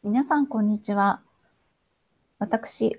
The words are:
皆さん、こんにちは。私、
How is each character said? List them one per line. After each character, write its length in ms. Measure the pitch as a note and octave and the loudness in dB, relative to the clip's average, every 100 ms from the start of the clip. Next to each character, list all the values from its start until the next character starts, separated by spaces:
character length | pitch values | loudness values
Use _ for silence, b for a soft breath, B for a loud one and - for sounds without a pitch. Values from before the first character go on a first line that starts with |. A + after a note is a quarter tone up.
| G#3 | 0
皆 160 | A3+ | 0
さ 160 | C#4 D4+ | 2 2
ん、 80 | C#4 | 2
こ 140 | A3 | 0
ん 80 | G#3 | 0
に 100 | G#3+ | 0
ち 140 | - | -2
は。 260 | G3+ G3+ - _ _ _ _ _ _ _ _ _ _ _ _ | 0 2 0 _ _ _ _ _ _ _ _ _ _ _ _
私、 560 | G#3 A3 - - A3+ | -4 -4 -4 -2 -2